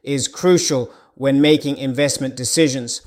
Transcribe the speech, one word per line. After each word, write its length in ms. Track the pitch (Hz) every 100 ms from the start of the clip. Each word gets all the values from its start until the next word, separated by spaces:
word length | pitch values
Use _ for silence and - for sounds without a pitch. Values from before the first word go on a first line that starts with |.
is 240 | - 143 -
crucial 640 | - 180 175 - 139 117 - _ -
when 240 | 135 139
making 380 | 151 151 - -
investment 580 | 135 127 143 - 135 127
decisions. 640 | 123 - 156 131 120 -